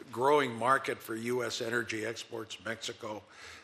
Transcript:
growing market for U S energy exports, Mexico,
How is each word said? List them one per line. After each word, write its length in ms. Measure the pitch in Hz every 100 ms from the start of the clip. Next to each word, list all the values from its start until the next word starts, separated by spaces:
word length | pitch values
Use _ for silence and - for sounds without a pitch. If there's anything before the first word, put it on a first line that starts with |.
| -
growing 440 | 113 135 147 135 117
market 420 | 117 135 - 117
for 180 | - 113
U 280 | 117 123
S 180 | 117 -
energy 440 | 117 120 110 110 107
exports, 520 | 113 - 117 110 - 95
Mexico, 560 | 113 - 113 110 107 - - - -